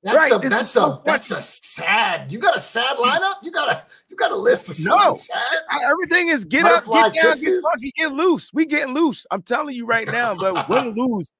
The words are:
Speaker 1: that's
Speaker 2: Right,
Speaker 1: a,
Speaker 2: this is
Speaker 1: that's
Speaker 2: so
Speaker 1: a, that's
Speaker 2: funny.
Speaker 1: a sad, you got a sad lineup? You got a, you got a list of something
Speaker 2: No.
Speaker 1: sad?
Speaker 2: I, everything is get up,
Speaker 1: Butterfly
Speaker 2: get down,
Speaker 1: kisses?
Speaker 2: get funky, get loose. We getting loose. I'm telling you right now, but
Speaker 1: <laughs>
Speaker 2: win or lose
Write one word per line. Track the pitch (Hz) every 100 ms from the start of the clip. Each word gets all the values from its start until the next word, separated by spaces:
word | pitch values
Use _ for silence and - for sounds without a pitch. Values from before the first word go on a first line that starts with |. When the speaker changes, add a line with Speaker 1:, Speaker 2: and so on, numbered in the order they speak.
Speaker 1:
that's | 190 262
Speaker 2:
Right, | 311
Speaker 1:
a, | 220
Speaker 2:
this | 262
is | 220
Speaker 1:
that's | 240
Speaker 2:
so | 240 302
Speaker 1:
a, | - 233
that's | 214 -
Speaker 2:
funny. | 170
Speaker 1:
a |
sad, | - - - - 165 208 208 170 135
you | -
got | 403 -
a |
sad | - 226 262 247
lineup? | 247 311 381 392
You | 339
got | 320 294
a, | - - _ _
you | -
got | -
a | -
list | - - -
of | 156
something | 160 - 381
Speaker 2:
No. |
Speaker 1:
sad? | - - 185 240 320 320
Speaker 2:
I, | 247 247
everything | 320 339 339 339
is | 294
get | 175 254 -
up, | - 220
Speaker 1:
Butterfly | 226 220
Speaker 2:
get | 214
down, | 214
Speaker 1:
kisses? | 311 311 370
Speaker 2:
get | 311
funky, | 302 262 277
get | 320
loose. | 277 359 277 -
We | 277 320
getting | 294 277
loose. | 262 330 196 -
I'm | 190
telling | - 247 294 254
you | 226
right | 233 214
now, | 220 240 180
but | 190 175 -
Speaker 1:
<laughs> |
Speaker 2:
win | 233 254
or | 214 254
lose | 220 156